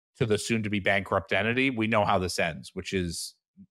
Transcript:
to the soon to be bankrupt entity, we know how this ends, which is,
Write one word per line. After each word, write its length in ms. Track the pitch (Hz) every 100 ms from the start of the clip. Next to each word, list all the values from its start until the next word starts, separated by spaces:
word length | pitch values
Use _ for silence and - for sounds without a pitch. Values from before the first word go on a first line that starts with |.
| _ -
to 80 | 113
the 120 | 104
soon 240 | - 113
to 80 | 104
be 120 | 104
bankrupt 500 | 101 98 95 98 -
entity, 380 | 98 107 123 135
we 180 | 117 110
know 160 | 113
how 160 | 104 98
this 180 | 90 -
ends, 340 | 87 73 -
which 180 | 95 -
is, 420 | 95 87 80 - - _ - -